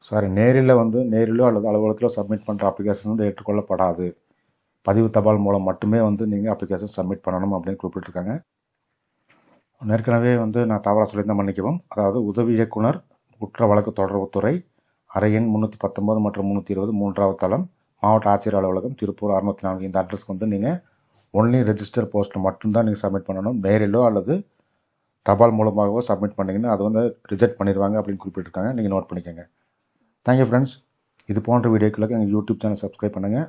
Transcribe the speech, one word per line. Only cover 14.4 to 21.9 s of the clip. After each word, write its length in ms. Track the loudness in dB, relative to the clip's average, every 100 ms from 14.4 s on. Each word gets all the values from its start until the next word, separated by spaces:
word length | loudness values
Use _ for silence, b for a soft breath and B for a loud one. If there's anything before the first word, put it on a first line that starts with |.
| 0 -2 -6 _ _ _ _
அறை 200 | -2 2
எண் 180 | 2 2
முன்னூத்தி 260 | 0 -2 -2
பத்தொன்பது 400 | -6 -2 0 0
மற்றும் 280 | 0 -2 -2
முன்னூத்தி 240 | -4 -4 -4
இருபது, 180 | -2
மூன்றாவது 440 | -2 -2 0 0 0
தளம், 280 | -2 -2 -4 _ _ _
மாவட்ட 240 | 2 4 4
ஆட்சியர் 280 | 0 2 0
அலுவலகம், 380 | 0 -2 -4 -6
திருப்பூர் 360 | -6 -4 -2
அறுநூத்தி 320 | 0 -2 -4
நான்கு. 220 | -6 -6 -4
இந்த 120 | -4
அட்ரஸ்க்கு 340 | -4 -6 -10
வந்து 140 | -6 -4
நீங்க 220 | -2 -2 -4 _ _ _ _ _
only 260 | 2 4 4
register 420 | 2 0 -2